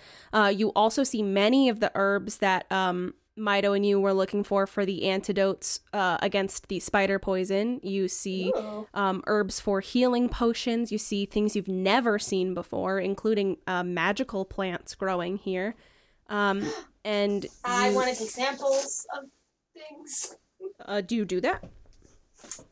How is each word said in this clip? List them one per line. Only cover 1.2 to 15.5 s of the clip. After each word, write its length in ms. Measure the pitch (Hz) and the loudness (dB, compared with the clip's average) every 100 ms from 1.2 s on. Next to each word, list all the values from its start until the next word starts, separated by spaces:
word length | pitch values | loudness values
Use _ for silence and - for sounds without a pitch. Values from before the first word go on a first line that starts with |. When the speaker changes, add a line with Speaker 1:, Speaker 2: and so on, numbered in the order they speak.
Speaker 1:
many 480 | 202 196 208 269 254 | 0 4 6 6 4
of 100 | 220 | 4
the 120 | 214 - | 0 2
herbs 420 | 196 202 208 - | 2 2 -2 0
that, 340 | 196 185 - | 2 0 0
um, 420 | 190 185 180 180 - _ - | 0 0 0 -4 -8 _ -6
Mido 380 | 214 202 202 202 | 0 2 4 4
and 80 | 202 | 4
you 140 | 196 | 4
were 140 | 196 | 4
looking 300 | 190 190 202 202 | 2 2 0 2
for, 200 | 202 196 | 2 2
for 180 | - 196 | 0 -2
the 240 | 190 190 | 0 0
antidotes, 720 | 190 - 196 196 - - - - | 0 0 2 2 0 -4 -6 -4
uh, 260 | 208 185 165 | 0 0 2
against 460 | 202 196 196 - - | 0 0 -2 -6 -6
the 100 | 175 | -6
spider 380 | - 208 196 196 | 0 2 2 0
poison. 640 | - 185 190 196 233 247 | 0 -2 0 0 0 -4
You 240 | 196 196 180 | -4 -2 0
see, 460 | - 196 185 185 214 | -2 -4 -2 -2 -2
Speaker 2:
Ooh. 320 | 214 214 214 | -4 -10 -8
Speaker 1:
um, 300 | 208 190 185 - | -2 0 0 0
herbs 320 | 208 196 - | 0 0 -2
for 220 | 214 196 | -2 -2
healing 480 | - 240 247 240 240 | 0 2 4 4 0
potions. 600 | - 233 233 247 233 226 | 2 0 0 -2 -2 -2
You 60 | 214 | -4
see 260 | - 202 196 | -2 -2 -2
things 280 | 208 208 208 | 0 0 0
you've 120 | 185 | -2
never 500 | 185 185 240 233 208 | 0 2 4 2 0
seen 340 | - 190 185 | 0 0 0
before, 440 | 175 - 190 185 190 | -4 -6 -4 -2 -2
including, 580 | 185 196 220 214 196 - - | -2 -2 0 2 0 -2 -4
uh, 160 | 180 | -2
magical 600 | 180 175 175 208 262 196 190 | -2 0 0 0 -2 -4 -6
plants 480 | - 190 170 - - | -4 -4 -6 -10 -6
growing 400 | 190 180 175 196 | -2 -2 -2 -6
here. 360 | 190 | -4